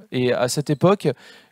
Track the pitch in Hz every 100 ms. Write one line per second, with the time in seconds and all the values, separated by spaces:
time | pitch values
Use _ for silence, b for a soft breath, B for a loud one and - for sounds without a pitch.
0 | - 127 123 120 123 - 143 147 170 208
1 | 156 120 B B B